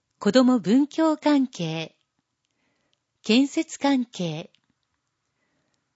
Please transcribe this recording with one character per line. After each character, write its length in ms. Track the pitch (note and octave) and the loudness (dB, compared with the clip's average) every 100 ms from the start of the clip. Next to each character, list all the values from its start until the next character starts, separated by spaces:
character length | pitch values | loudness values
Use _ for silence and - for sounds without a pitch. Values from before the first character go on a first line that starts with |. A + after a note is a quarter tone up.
| _ - | _ -6
子 120 | G3+ | 0
ど 120 | B3+ | 2
も 160 | B3+ B3 | 4 2
文 280 | E3+ C4 D4 | 2 2 0
教 280 | - D#4+ D4+ | 0 0 0
関 320 | D4+ C#4+ B3+ | 0 0 0
係。 480 | - D#3+ D#3+ D#3 _ _ _ _ _ _ _ _ _ _ _ _ _ | -6 -8 -8 -10 _ _ _ _ _ _ _ _ _ _ _ _ _
建 240 | - A#3 C#4 | 0 2 2
設 320 | D#4+ - - | -2 -8 -4
関 260 | C#4 C4+ A#3 | -2 0 -4
係。 440 | - E3+ D#3 - _ _ _ _ _ _ _ _ _ _ _ _ _ _ | -8 -8 -8 -14 _ _ _ _ _ _ _ _ _ _ _ _ _ _